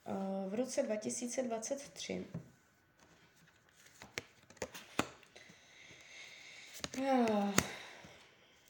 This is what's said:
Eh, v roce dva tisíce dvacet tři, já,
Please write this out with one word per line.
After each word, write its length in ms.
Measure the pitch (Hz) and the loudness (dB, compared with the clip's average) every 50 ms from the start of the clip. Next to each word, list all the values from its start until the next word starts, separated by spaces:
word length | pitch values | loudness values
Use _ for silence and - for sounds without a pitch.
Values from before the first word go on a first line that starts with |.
| - | -6
Eh, 440 | - 202 196 196 190 196 190 190 190 | -4 -2 -2 0 -2 -2 -2 -2 0
v 40 | 196 | 0
roce 300 | 220 262 254 - 294 262 | 0 0 2 2 2 2
dva 120 | 214 214 | 4 2
tisíce 480 | 214 - 247 240 - 247 240 - 277 254 | 0 0 -2 -2 -2 -2 -2 0 0 0
dvacet 460 | 240 226 220 226 - 277 277 - - | 0 0 -2 0 -2 -2 -2 -2 -8
tři, 380 | - - - - 185 - 185 - - - - - - - _ _ _ _ _ _ _ - - - - - - - - - - - - - _ - - - - - - - - - - - - - - - - - - - - - - - - - - - - - - - - - - - - - - - - - - - - - - - - - - - - - - - - - - - - - - - - - - 262 269 | -10 -8 -4 -2 -2 -2 -2 -4 -6 -8 -8 -10 -18 -20 _ _ _ _ _ _ _ -20 -20 -20 -20 -20 -20 -20 -20 -20 -20 -20 -20 -20 _ -20 -20 -20 -20 -20 -18 -18 -18 -6 -4 -6 -6 -6 -14 -20 -20 -20 -6 -6 -6 -6 -4 -12 -14 0 0 0 0 0 -4 -14 -20 -20 -20 -20 -20 -18 -20 -20 -20 -20 -20 -20 -18 -18 -18 -18 -18 -16 -14 -14 -14 -14 -14 -14 -16 -16 -14 -14 -14 -12 -6 -6 -6 -4 -2 0 4
já, 500 | 269 262 254 240 220 214 208 202 202 196 196 - - - - - - - - - - - - - - - - - - - - - | 6 8 8 8 8 6 6 4 6 6 6 4 4 -2 -8 -10 -12 -14 -14 -16 -18 -18 -20 -20 -20 -20 -20 -20 -20 -20 -20 -20